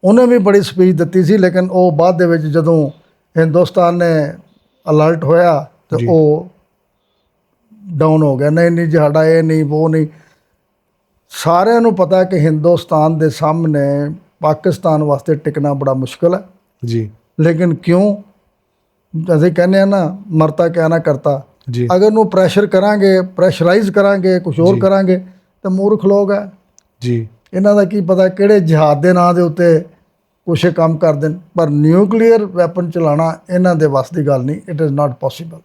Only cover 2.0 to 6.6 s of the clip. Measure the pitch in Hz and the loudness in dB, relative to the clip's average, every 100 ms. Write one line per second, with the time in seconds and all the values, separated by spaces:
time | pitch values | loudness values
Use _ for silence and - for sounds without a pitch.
2 | 170 175 175 170 156 151 160 165 147 - | 0 2 0 0 -2 -2 2 0 0 -6
3 | _ _ _ - 160 160 175 - 175 175 | _ _ _ -2 0 2 0 2 0 0
4 | 170 160 147 170 _ _ _ _ - 156 | 0 0 -2 -8 _ _ _ _ -2 2
5 | 156 170 139 165 175 151 147 _ _ 120 | 2 0 0 2 2 0 -4 _ _ -4
6 | 120 160 151 151 180 _ | 0 2 2 0 -4 _